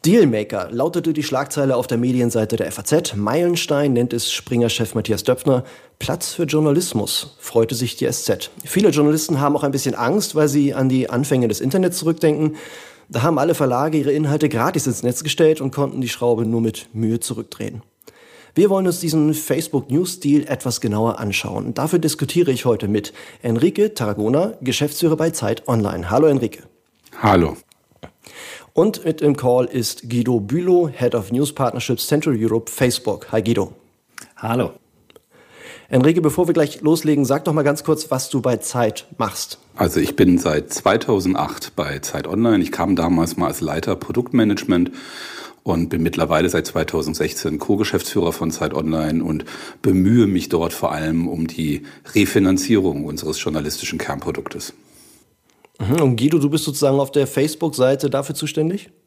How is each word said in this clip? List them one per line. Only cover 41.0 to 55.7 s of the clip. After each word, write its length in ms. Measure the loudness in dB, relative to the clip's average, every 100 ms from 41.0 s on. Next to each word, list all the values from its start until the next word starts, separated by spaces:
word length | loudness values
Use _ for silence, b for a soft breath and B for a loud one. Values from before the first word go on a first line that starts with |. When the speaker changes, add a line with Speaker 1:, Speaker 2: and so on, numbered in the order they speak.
| 2 0 0 -2 -4 -6 -10 -8
Speaker 2:
bei 240 | -6 -6
Zeit 280 | -8 -8 -4
Online. 360 | 0 2 4
Ich 80 | 2
kam 240 | -2 0 2
damals 420 | 2 2 2 0
mal 100 | -4
als 140 | -2
Leiter 340 | -4 -4 -4 -6
Produktmanagement 960 | -2 -4 0 2 4 2 2 2 2 B B B B B B B
und 280 | -2 -2 0
bin 120 | 0
mittlerweile 480 | 0 0 0 2 2
seit 160 | 0 -2
zweitausendsechzehn 920 | -4 -2 -2 -4 -2 -4 -2 -4 -4
Co-Geschäftsführer 760 | 0 0 2 -2 -2 0 0
von 160 | -2 -4
Zeit 240 | -2 -4
Online 500 | -2 -2 -2 0 -2
und 220 | -2 -4 -6 B B B
bemühe 420 | 2 4 6 6 6
mich 240 | 2 0
dort 240 | -2 -2
vor 180 | -2 -4
allem 360 | -2 -2 -2 -2
um 180 | -4 -6
die 380 | -4 -4 -4 B B -2 2
Refinanzierung 880 | 2 4 4 2 2 2 2 -2 -6
unseres 340 | -6 -6 -6
journalistischen 560 | -4 -4 -6 -8 -8 -8
Kernproduktes. 760 | -6 -6 -6 -6 -8 -12 -14 -16 b b b b b _ _ _ _